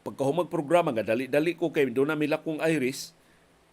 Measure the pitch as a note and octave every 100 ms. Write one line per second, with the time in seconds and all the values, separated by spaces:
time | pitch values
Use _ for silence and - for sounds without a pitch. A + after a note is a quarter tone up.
0 | - G#2+ C3+ D#3 E3 D#3+ C#3 E3+ D#3+ A2
1 | G2+ A2+ C3 C#3+ E3 E3 E3 D#3 C3 A#2
2 | C#3+ D#3 D3 D#3 D#3+ D3+ D#3+ D#3 B2+ C3+
3 | - - _ _ _ _ _